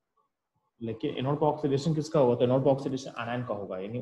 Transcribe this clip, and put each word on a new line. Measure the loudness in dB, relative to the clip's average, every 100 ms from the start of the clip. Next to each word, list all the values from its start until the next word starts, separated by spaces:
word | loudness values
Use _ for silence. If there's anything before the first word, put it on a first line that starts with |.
| _ _ _ _ _ _ _ _
लेकिन | -8 -6 -6 -2
एनोड | -2 0
पे | 0
ऑक्सीडेशन | 2 0 0 0 -2
किसका | 0 4
होगा? | 4 4
तो |
एनोड | 4 4
पे | 4
ऑक्सीडेशन | 2 0 -6 -8
anion | -8 -6 -4 -4
का |
होगा, | -6 -6 -8
यानी | -8 -4